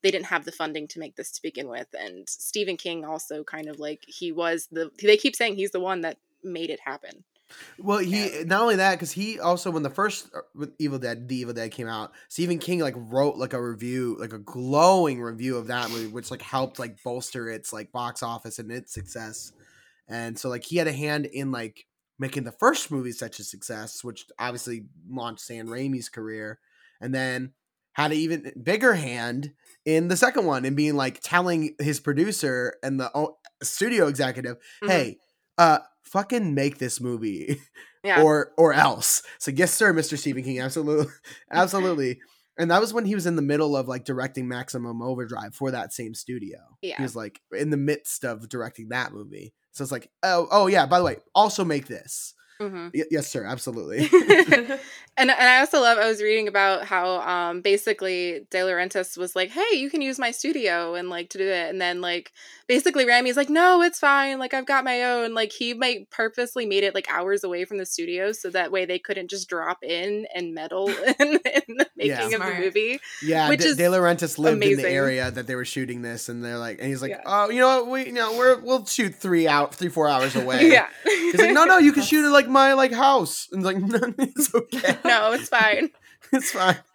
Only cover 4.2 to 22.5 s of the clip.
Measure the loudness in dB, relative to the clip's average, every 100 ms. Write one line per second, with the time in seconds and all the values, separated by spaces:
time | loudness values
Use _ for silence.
4.2 | -8 -4 -2 -4 -6 -8 -8 0 4 4
5.2 | 4 -2 -4 -2 -4 -4 -4 -4 -6 -10
6.2 | _ _ -12 -10 -8 -10 -10 -12 -16 -20
7.2 | _ _ _ -20 -20 -10 -2 -2 0 -2
8.2 | -2 -6 -2 2 4 4 2 2 -4 -6
9.2 | -6 -2 -2 -2 -2 -4 -4 -2 -2 -4
10.2 | -12 -16 -16 -14 -14 _ -4 -4 -6 -8
11.2 | -8 -8 -6 -8 -8 -8 -8 -8 -10 -16
12.2 | _ -6 -4 -2 -2 -2 -2 -4 -4 0
13.2 | 0 -2 -6 -6 -8 -8 -6 -4 -4 -6
14.2 | -10 -14 -14 -10 -2 6 6 6 2 -2
15.2 | -8 -8 -6 -6 -6 -6 -6 -6 -8 -10
16.2 | -12 -14 -6 -4 -4 -8 -14 -12 -10 -10
17.2 | -10 -10 -10 -10 -12 -14 -12 -8 -8 -8
18.2 | -8 -8 -10 -14 -12 -12 -12 -16 -14 -14
19.2 | -14 -14 -18 _ _ _ _ _ _ -10
20.2 | -10 -8 -8 -8 -4 -2 -2 -4 -4 -4
21.2 | -6 -8 -6 -6 -10 _ _ _ _ _
22.2 | -8 -8 -10